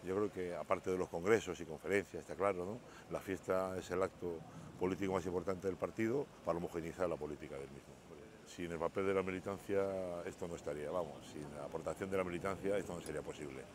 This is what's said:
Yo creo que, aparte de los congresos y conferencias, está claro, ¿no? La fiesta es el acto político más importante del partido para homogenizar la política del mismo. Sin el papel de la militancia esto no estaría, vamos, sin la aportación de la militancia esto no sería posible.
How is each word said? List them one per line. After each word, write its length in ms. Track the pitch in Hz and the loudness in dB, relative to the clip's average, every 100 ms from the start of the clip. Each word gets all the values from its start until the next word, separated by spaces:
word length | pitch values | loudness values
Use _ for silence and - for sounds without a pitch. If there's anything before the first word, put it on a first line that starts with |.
| 90 | 2
Yo 100 | 98 | 2
creo 160 | 104 | 2
que, 220 | 92 90 | 0 -2
aparte 380 | 82 - 92 95 | -2 2 2 4
de 60 | 92 | 2
los 100 | 87 | 2
congresos 520 | 85 90 110 92 85 | 2 6 6 6 -4
y 40 | 80 | -4
conferencias, 560 | 78 78 98 87 85 | -4 4 4 4 -8
está 140 | 73 78 | -6 2
claro, 300 | 98 90 90 | 2 4 -2
¿no? 120 | 120 - - - | -4 -10 -16 -6
La 120 | 82 | -4
fiesta 540 | - 92 - 92 95 92 | -2 -2 2 2 2 -2
es 120 | - | 0
el 120 | 90 | 2
acto 360 | 95 - 87 82 - - - - | 2 0 -4 -4 -8 -12 -12 0
político 360 | 92 95 95 | 2 2 2
más 120 | 95 87 | 2 2
importante 420 | 90 87 92 95 | 0 0 0 0
del 100 | 87 | 0
partido 500 | 90 98 110 135 139 - 87 | -2 2 2 2 0 -4 0
para 120 | 85 | 2
homogenizar 500 | 90 85 82 78 90 | 0 -2 -2 0 2
la 80 | 76 | 2
política 400 | 73 73 73 69 | -2 -4 -6 -8
del 140 | 69 | -8
mismo. 240 | 67 65 69 - 76 - - - | -10 -14 -16 -16 -16 -16 -16 -14
Sin 260 | - 85 | -6 -4
el 40 | 85 | 2
papel 300 | 82 - 98 | 2 4 4
de 60 | |
la 100 | 95 | 4
militancia 580 | 92 92 98 95 - 98 98 95 92 87 85 | 4 -2 -2 -4 2 4 4 2 0 -2 -4
esto 240 | 78 90 | -4 -4
no 80 | 82 | -4
estaría, 340 | - 73 73 | -4 -2 0
vamos, 340 | 90 78 69 - | 0 0 -4 -10
sin 180 | 78 73 73 | -8 -8 -6
la 100 | 73 | -6
aportación 460 | 80 78 80 98 | -2 -2 -2 0
de 60 | 95 | 2
la 80 | 92 | 2
militancia 520 | 87 95 90 95 101 | 0 0 0 2 2
esto 160 | 82 | 0
no 80 | 87 | -4
sería 200 | 76 76 | -4 -4
posible. 420 | - - 73 67 - | -4 -6 -6 -8 -10